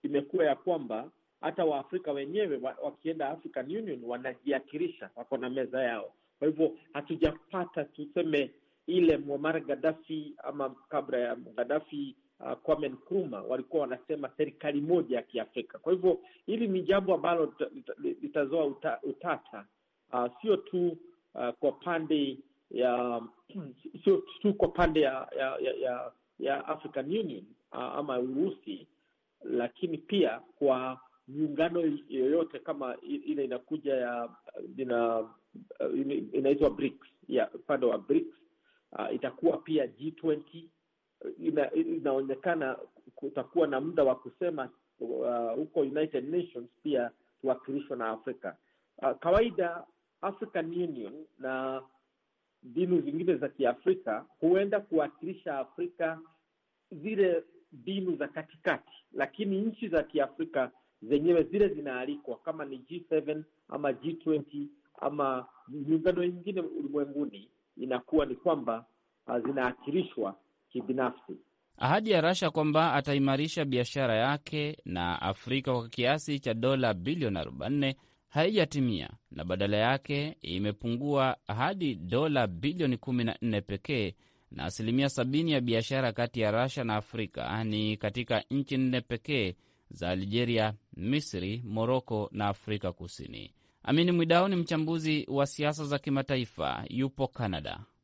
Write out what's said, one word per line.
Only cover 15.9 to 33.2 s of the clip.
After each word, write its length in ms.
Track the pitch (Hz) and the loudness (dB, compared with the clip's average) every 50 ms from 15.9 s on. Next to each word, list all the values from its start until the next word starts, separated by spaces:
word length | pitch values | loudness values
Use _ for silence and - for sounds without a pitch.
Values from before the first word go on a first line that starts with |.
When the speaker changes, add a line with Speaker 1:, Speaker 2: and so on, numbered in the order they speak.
| 185 | 0
Speaker 1:
hivyo 260 | 180 175 185 170 - - - - - _ | 4 4 4 4 4 -2 -20 -20 -14 _
hili 220 | - 208 226 233 | -4 -2 0 0
ni 140 | 208 190 185 | 2 0 0
jambo 320 | 170 143 190 202 190 185 185 | 2 4 2 2 4 2 2
ambalo 320 | 185 - 170 175 170 156 | 2 4 2 2 2 2
lita-, 240 | 147 - - 147 - - | 0 0 -6 -6 -6 -6
lita-, 400 | 135 123 - - - 143 143 - - | -14 -12 -12 -12 -4 -4 -4 -4 -4
litazoa 440 | - 143 - 156 143 131 151 165 156 | -8 -4 0 0 0 2 2 2 2
uta-, 340 | 143 - - - 151 117 - - | 0 -2 -2 -4 -4 -4 -2 -6
utata, 640 | 143 - - - 175 151 - _ - - 104 101 _ _ _ _ _ _ _ _ _ 123 | -8 -8 -6 -4 -4 -4 -4 _ -14 -16 -16 -16 _ _ _ _ _ _ _ _ _ -2
uh, 140 | 123 123 123 - - | -2 -2 -2 -4 -4
sio 160 | - 220 196 | 2 2 2
tu, 400 | 185 - - - 180 175 175 165 - - - _ _ _ _ _ | 2 2 -4 -2 2 2 2 0 -2 -14 -20 _ _ _ _ _
uh, 140 | 123 123 120 | -4 -4 -4
kwa 220 | 117 _ - 143 | -2 _ 0 0
pande 680 | 139 - - 175 170 165 160 151 156 147 143 135 127 - - _ _ _ _ _ | 0 0 -4 -2 -2 -2 2 2 2 2 2 0 -2 -8 -14 _ _ _ _ _
ya, 500 | - 120 123 123 120 123 123 123 120 117 113 113 _ _ _ - - | -2 2 2 2 2 2 0 0 -2 -4 -6 -8 _ _ _ -12 -12
<clears throat> 480 | 196 156 135 123 _ _ - - - - | -10 -10 -10 -14 _ _ -16 -16 0 4
sio 200 | 202 190 - - - - - | 4 4 4 2 -6 -14 0
tu 120 | - 208 196 | 2 2 4
kwa 140 | 202 190 | 4 2
pande 340 | 175 - 175 175 165 156 156 | 2 4 2 2 4 6 4
ya, 260 | 147 131 135 131 - - - | 4 4 2 -2 -6 -6 -4
ya, 200 | - 135 135 - - | -2 -2 -2 -2 0
ya, 120 | - 131 - | -2 -2 0
ya, 380 | - 135 127 123 123 123 120 - _ _ _ _ - | 0 -2 -2 -2 -4 -6 -10 -12 _ _ _ _ -4
ya 280 | 135 135 139 143 - | -2 -2 -2 -2 -2
African 380 | - 156 151 - 117 - 139 131 | -6 -6 -6 -6 -8 -6 -6 -4
Union, 380 | 143 180 226 214 160 123 95 95 - - _ _ _ | -2 -2 -2 -2 -2 -6 -10 -12 -18 -20 _ _ _
uh, 80 | - - | -10 -8
ama 400 | 123 127 135 143 143 147 131 123 | -8 -6 -4 -6 -4 -2 -2 -2
Urusi, 680 | 123 127 131 139 180 196 - - _ - - - - _ _ _ _ _ _ _ _ _ _ _ - | 0 0 0 0 0 0 -2 -6 _ -12 -12 -12 -12 _ _ _ _ _ _ _ _ _ _ _ -8
lakini 540 | 120 127 120 120 123 _ - 190 170 160 | -4 -2 -2 -2 -2 _ -6 -4 -4 -4
pia 420 | 156 - - 202 202 160 120 110 127 - - _ _ | -6 -6 -2 2 4 4 2 2 -4 -10 -18 _ _
kwa 400 | 143 139 131 127 127 131 131 127 - _ _ _ _ | 2 4 4 2 0 -4 -6 -8 -14 _ _ _ _
miungano 520 | - 135 147 156 147 143 143 160 170 170 175 165 156 147 147 143 - | -12 -4 -2 -2 -2 2 0 0 2 2 2 2 2 0 -2 -6 -6
yoyote 500 | 143 131 127 131 151 170 165 160 - 131 | -2 0 2 4 4 2 2 0 -6 -10
kama 380 | - - 147 143 135 127 120 - | -8 -6 -6 -6 -4 -6 -8 -8
i-, 140 | - 143 143 | -8 -8 -8
ile 280 | 143 | -6